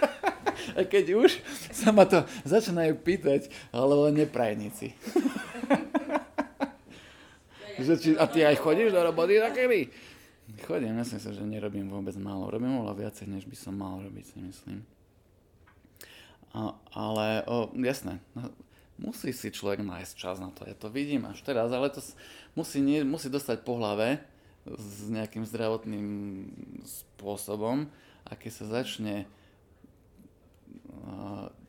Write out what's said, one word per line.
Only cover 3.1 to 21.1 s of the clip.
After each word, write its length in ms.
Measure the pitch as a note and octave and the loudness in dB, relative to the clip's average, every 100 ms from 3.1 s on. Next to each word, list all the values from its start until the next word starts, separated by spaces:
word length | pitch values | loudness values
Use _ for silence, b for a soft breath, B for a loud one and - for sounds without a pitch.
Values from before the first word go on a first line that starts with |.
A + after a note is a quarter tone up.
| F#3 D3+ C#3 - B B | 2 4 2 0 B B
ale 240 | A#2 C3+ C#3+ D3 | 2 6 8 6
len 160 | D3 D3 | 6 2
neprajníci. 720 | D3 A2+ G#2+ G#2 - A#2+ - | 2 0 0 -6 -8 -10 -10
<laughs> 500 | - - C#4 - - - - C#4+ - D#4 - D#4 - - - - C#4 - - B B B B B _ - - - | -2 0 0 -2 -10 -8 0 0 2 -4 -2 -4 -4 -6 -8 -4 -8 -8 -20 B B B B B _ -20 -14 -4
Že 180 | C3 D#3+ | 2 4
či, 100 | D#3+ D#3+ | 6 6
a 100 | D#3+ | 6
ty 120 | E3 | 6
aj 160 | D3+ D3 | 6 6
chodíš 320 | D#3+ D#3+ A3+ F#3 | 6 4 6 6
do 80 | |
roboty, 320 | E3+ D#3+ F3 G#3 | 4 4 6 6
tak 160 | A3+ | 6
keby? 400 | B3 B3+ G#3+ B2+ B B B B B - G#2+ | 2 4 4 0 B B B B B -20 -16
Chodím, 320 | G2 E3+ A#2 A2+ | -6 -2 -2 -2
myslím 240 | A#2 A2 | -4 -6
si, 80 | A2+ | -8
že 160 | G2+ | -8
nerobím 480 | G#2 G#2+ G#2 G2 G2 | -8 -6 -6 -4 -6
vôbec 240 | G2+ G2 F#2+ | -6 -6 -6
málo. 320 | G2 G2 F#2+ | -6 -6 -4
Robím 320 | G#2+ B2+ C3 | -4 -2 -2
oveľa 300 | G#2 G2+ G#2+ | -2 -4 -8
viacej, 180 | - G2 | -8 -10
než 160 | F#2+ | -8
by 140 | F#2 A2 | -10 -14
som 160 | - G2 | -10 -8
mal 240 | F#2+ F#2+ | -6 -8
robiť, 260 | G2 G2+ F#2+ | -10 -14 -16
si 80 | - | -14
myslím. 400 | F#2 - - G2+ A2+ _ _ _ _ _ _ _ _ _ _ B B B B B - A2+ | -14 -14 -14 -14 -14 _ _ _ _ _ _ _ _ _ _ B B B B B -14 -8
A, 160 | G#2+ - - G2+ | -8 -8 -14 -8
ale, 480 | G#2+ A2 G#2+ A2 - | -2 0 2 0 0
o, 160 | A#2+ G#2+ - | -2 -2 -2
jasné, 480 | B2+ C3+ F#2 F2+ - | -2 -2 -6 -10 -12
no, 160 | A#2+ B2 - - b b - | -12 -12 -14 -20 b b -12
musí 400 | - - - B2+ | -10 -8 -6 -6
si 160 | G#2 | -6
človek 320 | - G2+ G2+ | -6 -2 -2
nájsť 300 | G2+ F2 - - | -4 -8 -12 -10
čas 240 | F2+ F#2 | -8 -6
na 160 | F#2 - | -8 -12
to. 80 | |
Ja 80 | G2+ | -16
to 160 | G2+ G#2+ | -12 -10
vidím 400 | B2 C#3+ | -6 -2